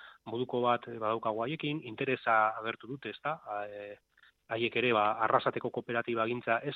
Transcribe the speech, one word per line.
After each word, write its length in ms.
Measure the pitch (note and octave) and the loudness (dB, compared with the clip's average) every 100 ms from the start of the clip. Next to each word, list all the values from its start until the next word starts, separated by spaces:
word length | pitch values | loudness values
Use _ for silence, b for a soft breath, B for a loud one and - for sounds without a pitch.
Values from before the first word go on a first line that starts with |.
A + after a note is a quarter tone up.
| B B - | B B -6
moduko 340 | A#2 B2 B2 | -4 -2 0
bat, 260 | A#2+ A#2+ - | 2 2 -2
eh, 100 | A#2 | -4
badaukagu 440 | A2 A2+ A2+ G#2+ | -2 0 0 0
haiekin, 380 | A#2+ D#3+ D3 D3+ | -2 -2 -2 -4
interesa 720 | B2 G#2+ C3+ B2+ - A2 A2 A2+ | -6 -4 -2 0 4 4 4 2
agertu 280 | A2+ A#2 A2 | -4 -6 -8
dute, 220 | C#3 G#2+ | -8 -8
ezta? 300 | - C#3+ D#3+ - | -6 -6 -6 -6
A, 200 | G#2 G#2 | -6 -6
eh, 320 | G#2 G2+ G#2 _ b b _ - | -10 -12 -14 _ b b _ -6
haiek 280 | A2+ A#2 A#2 | -2 0 2
ere, 160 | B2 | 4
ba, 120 | A2 G#2 A2+ | 4 4 4
Arrasateko 460 | A2 A#2+ - A2+ B2 | 4 4 2 -2 -4
kooperatiba 560 | - A2+ A#2 A#2 A2+ A2+ | -6 -2 -2 0 0 0
gintza 320 | A#2+ A#2+ A#2 | 0 0 0
ez 120 | C#3+ | 0